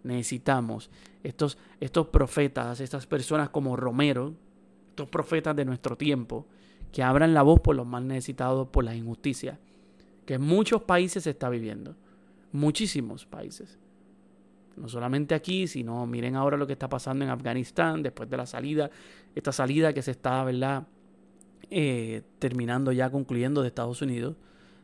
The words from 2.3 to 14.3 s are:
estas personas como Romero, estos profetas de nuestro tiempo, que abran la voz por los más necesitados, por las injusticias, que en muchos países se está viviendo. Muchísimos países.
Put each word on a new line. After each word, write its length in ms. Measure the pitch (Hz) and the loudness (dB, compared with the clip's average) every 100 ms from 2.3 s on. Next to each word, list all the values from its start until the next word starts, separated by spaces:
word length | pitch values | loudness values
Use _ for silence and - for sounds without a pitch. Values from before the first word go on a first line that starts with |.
| 147 143 135 120 123 | 2 0 0 -6 -6
estas 280 | 131 139 - | -8 -10 -4
personas 420 | 147 127 151 143 | -4 0 0 0
como 260 | 151 135 123 | -2 -2 -2
Romero, 600 | 127 123 147 127 143 165 - _ _ _ _ | 0 2 2 2 -2 -8 -20 _ _ _ _
estos 200 | - 139 | -12 -4
profetas 460 | 165 - 160 156 147 | -4 0 0 2 0
de 100 | 131 | 0
nuestro 320 | 127 - 120 | -2 -4 -2
tiempo, 480 | 147 131 113 113 - - - - - | 0 0 -2 -8 -10 -20 -20 -18 -8
que 100 | - | 0
abran 320 | 127 139 165 | 4 6 8
la 80 | 156 | 8
voz 180 | 139 165 | 10 8
por 160 | 165 139 | 8 4
los 120 | 120 | 0
más 160 | 123 | -6
necesitados, 640 | 131 131 131 131 127 131 131 | -4 -4 -6 -4 0 0 2
por 160 | 139 | 2
las 120 | 117 117 | 2 -2
injusticias, 640 | 117 113 139 127 127 147 _ _ - - - - - | -8 -6 -4 -4 -8 -12 _ _ -20 -20 -20 -18 -6
que 80 | 131 | -2
en 80 | |
muchos 400 | 147 190 214 220 | 4 4 4 2
países 400 | - 180 180 196 | 4 2 2 -2
se 80 | 165 | -4
está 180 | 131 127 | -2 -2
viviendo. 460 | 120 110 107 - - - - - - - | -2 -4 -8 -12 -18 -20 -20 -20 -20 -8
Muchísimos 760 | 143 151 151 214 143 113 - - | 0 2 2 -2 -2 -6 -10 -14
países. 540 | - - - 196 - _ _ _ _ _ | -14 -14 -16 -20 -20 _ _ _ _ _